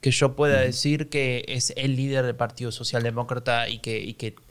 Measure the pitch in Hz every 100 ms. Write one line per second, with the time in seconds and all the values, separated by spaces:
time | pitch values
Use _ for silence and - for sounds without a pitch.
0 | 135 123 139 135 147 139 127 120 147 151
1 | 151 143 131 123 - 127 - - 135 131
2 | 139 135 123 117 117 - 120 - 120 123
3 | 117 117 120 123 120 120 117 113 113 110
4 | - 113 113 - -